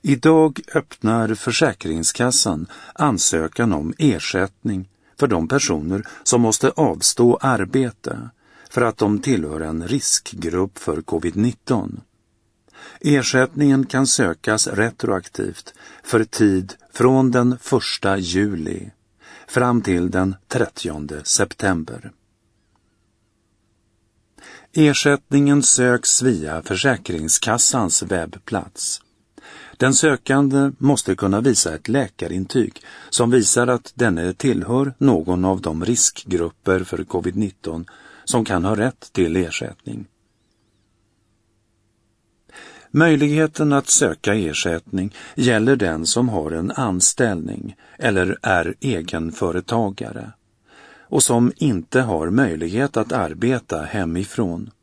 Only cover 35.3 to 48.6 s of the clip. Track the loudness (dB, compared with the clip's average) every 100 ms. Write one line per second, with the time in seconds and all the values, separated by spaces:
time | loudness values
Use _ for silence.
35.3 | 0 0 0 -2 -4 -2 0 0 -2 -4
36.3 | -4 -4 _ -2 0 -2 -8 -6 -4 -4
37.3 | -4 -6 -6 -10 -10 -12 -20 -20 -18 -4
38.3 | -2 0 0 0 0 -2 -4 -8 -2 0
39.3 | 0 -2 -6 -10 -12 -14 -14 -14 _ _
40.3 | _ _ _ _ _ _ _ _ _ _
41.3 | _ _ _ _ _ _ _ _ _ _
42.3 | _ _ -20 -20 -20 _ 4 6 6 4
43.3 | 2 0 0 0 0 2 2 2 0 -2
44.3 | 0 -2 -2 -4 -4 -4 -6 -6 -10 -14
45.3 | -2 0 2 2 2 0 -2 -2 0 0
46.3 | -2 -4 -4 -4 -4 -2 0 0 2 0
47.3 | 0 -6 -10 -12 -16 -20 -4 0 2 0
48.3 | -2 0 0